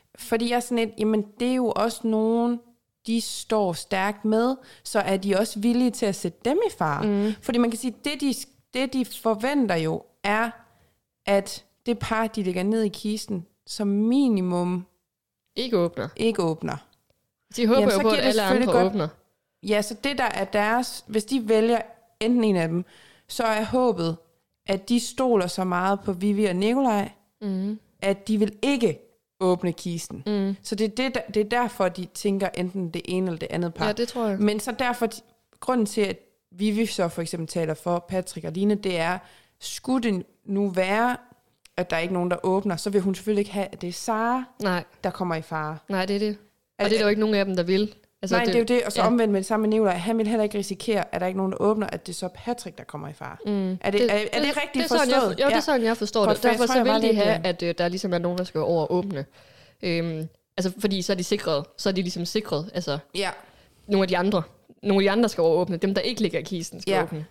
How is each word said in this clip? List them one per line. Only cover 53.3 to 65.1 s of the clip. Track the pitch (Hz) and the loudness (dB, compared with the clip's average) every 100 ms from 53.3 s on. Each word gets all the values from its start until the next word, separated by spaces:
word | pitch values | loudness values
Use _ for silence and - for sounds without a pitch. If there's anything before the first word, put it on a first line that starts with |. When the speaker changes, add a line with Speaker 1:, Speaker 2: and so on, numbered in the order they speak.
| - 208 | -10 -4
Speaker 2:
Mm. | 202 190 185 | -2 -2 -4
Speaker 1:
Er | - | 0
det, | 202 | 2
Speaker 2:
Det, | 240 | 2
Speaker 1:
er, | 208 | 2
er | |
det | 214 | 0
Speaker 2:
det, | - | -2
Speaker 1:
rigtigt | 294 294 294 | 0 0 -2
Speaker 2:
det | 269 | -2
er | 330 | 2
sådan, | 330 269 | 2 4
Speaker 1:
forstået? | 269 220 180 | 4 2 2
Speaker 2:
jeg, | |
jo, | 277 | 2
det | |
er | 330 | 2
Speaker 1:
Ja. | |
Speaker 2:
sådan, | 294 269 | 2 2
jeg | 226 233 | 2 0
forstår | 208 226 202 | -2 2 2
Speaker 1:
Godt, | 214 | 4
Speaker 2:
det. | |
Speaker 1:
for | 247 | 4
jeg | |
Speaker 2:
Derfor | 233 240 | 4 4
Speaker 1:
tror, | |
Speaker 2:
så | 254 | 4
Speaker 1:
jeg | 226 | 4
var | |
Speaker 2:
vil | 220 | 4
de | 226 | 4
Speaker 1:
lidt, | 220 | 4
Speaker 2:
have, | 208 220 | 4 2
Speaker 1:
øh, | 180 | 0
Speaker 2:
at, | 175 | -2
øh, | 170 170 | -2 0
der | 175 | 0
ligesom | 180 190 | 0 -2
er | 175 | 0
nogen, | 175 180 | 0 -4
der | |
skal | 185 160 | -4 -2
over | - 170 | 0 2
og | 156 | 2
åbne. | 180 196 147 139 - - - - _ | 0 0 -6 -8 -14 -20 -20 -20 _
Øhm, | 180 165 165 156 160 _ _ - | -4 -2 -2 -4 -8 _ _ -4
altså, | 185 185 | -4 0
fordi | 208 190 | -2 0
så | 175 | -2
er | 185 | -2
de | |
sikret. | 180 208 170 147 143 - | 0 -2 0 -2 -2 -4
Så | 202 | -2
er | |
de | 185 | 0
ligesom | 180 180 170 | -2 -4 -4
sikret, | 214 214 147 175 | -4 -2 -4 -4
altså, | - 170 143 - 180 | -6 -4 -6 -6 -6
Speaker 1:
Ja. | 190 - - - _ _ - | -6 -6 -14 -20 _ _ -2
Speaker 2:
nogle | 196 | 2
af | 190 | 2
de | 180 | 2
andre. | 190 202 165 _ _ - | 2 0 -2 _ _ -6
Nogle | 202 196 | 2 4
af | |
de | 196 | 4